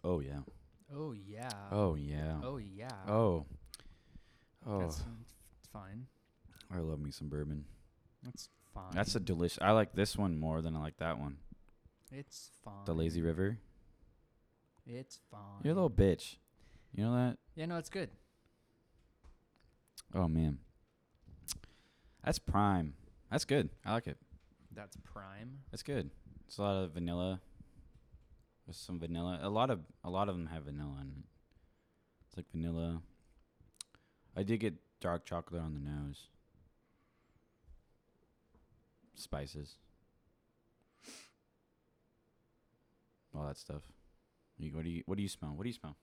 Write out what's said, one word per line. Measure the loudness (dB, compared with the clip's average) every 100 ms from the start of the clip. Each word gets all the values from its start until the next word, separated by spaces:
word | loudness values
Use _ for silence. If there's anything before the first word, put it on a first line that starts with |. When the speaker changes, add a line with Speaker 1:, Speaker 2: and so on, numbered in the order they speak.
Speaker 1:
Oh, | 4 2
yeah. | 2 -6 -8 -16 -20 -20 -14
Speaker 2:
Oh, | -8 -8
yeah. | -8 -12 -10 -10 -8 -2
Speaker 1:
Oh, | 2 4
yeah. | 2 -2 -2 0 -2
Speaker 2:
Oh, | -4 -6
yeah. | -10 -10 -12 -8 2
Speaker 1:
Oh. | 6 6 4 -2 -12 -14 -16 -18 -20 -20 -20 -20 -20 _ _
Oh. | -4 0
Speaker 2:
That's | 0 -2
f-, | -6 -8 -14 -20 -20 -20 -16
fine. | -14 -12 -12 -12 _ _ _ -20 -20 -6
Speaker 1:
I | -2
love | 0 -2
me | -4
some | -6 -4
bourbon. | -2 -2 -4 -6 -16 -20 _ _ _
Speaker 2:
That's | -14 -12 -16 _ -14
fine. | -12 -2
Speaker 1:
That's | 0 2
a | 2
delish-, | 2 4 4 6
I | 8
like | 8 8
this | 4 4 4
one | 2 2
more | 2 2
than | 0
I | -2
like | -4 -2
that | -2 0
one. | -4 -6 -14 -18 -20 -20 -20 _ -16
Speaker 2:
It's | -14 -14 -16 -18 -16
fine. | -14 -8
Speaker 1:
The | 0
Lazy | 2 4 4
River. | 2 4 2 0 -8 -20 -20 -20 -20 _ _ _ _ _ _ _
Speaker 2:
It's | -12 -12 -12 -16 _
fine. | -16 -14 -2
Speaker 1:
You're | 2
a |
little | 6 6
bitch. | 10 8 8 0 -14 _ -20 -20 -20 -8
You | 0
know | 4
that? | 6 4 2 -10
Speaker 2:
Yeah, | -8
no, | -4 -4
it's | -4
good. | -6 -6 -8 _ _ _ _ _ _ _ _ _ _ -20 -20 _ _ -20 _ _ -20 -4
Speaker 1:
Oh, | 2 4
man. | 6 4 2 -8 _ _ _ _ _ -20 -16 -10 -10 -10 -20 _ _ -20 -4
That's | -2 -2
prime. | 2 6 6 6 2 -4 -18 -20 -2
That's | -2
good. | 4 4 4 -2
I | -2
like | 0 -2
it. | -10 -12 -20 -20 -20 -16
Speaker 2:
That's | -14 -14 -14
prime? | -14 -14 -12 -12 -12 -14 -10
Speaker 1:
That's | -10
good. | -2 -2 -2 -8 -18 -20 -14
It's | 0
a |
lot | 2 4
of | 2
vanilla. | 0 0 2 0 -2 -8 -20 -20 -20 -20 -20 -20 -20 -20 -20 -20 _ -14
With |
some | -12 -8 -6
vanilla. | -2 -2 -2 -2
A | 0
lot | 2 2
of, | 2 -4 -12
a | -2
lot | 2 2
of |
them | 0 -4
have | -6
vanilla | -8 -6 -6 -8
in | -10
it. | -12 -14 _ _ _ _ _ _ _ _ _ _
It's | -14
like | -8
vanilla. | -4 -2 0 0 -2 -8 -20 _ _ _ _ -20 _ -20 -20 _ _ _
I | -4
did | 0 2
get | 2 -2 _ _
dark | -2 -2
chocolate | -2 -4 -2 -4
on | -2
the | -4
nose. | -4 -4 -6 -8 -16 _ _ _ -20 _ _ _ _ _ _ _ _ _ -20 -20 _ _ _ _ _ _ _ _ _ _ _ _ -20
Spices. | -16 -6 -6 -6 -8 -12 -14 -20 _ _ _ _ _ _ _ _ _ _ _ -18 -18 -20 _ _ _ _ _ _ _ _ _ _ _ _ _ _ _ _ _ _ _ _
All | -6 -6
that | -6
stuff. | -8 -10 -10 -20 -20 _ _ _ _ -8
You, | -6
what | -4
do | -2
you, | -4
what | -2 -2
do |
you | -2
smell? | -4 -8
What | -4
do | -6
you |
smell? | -6 -12 -14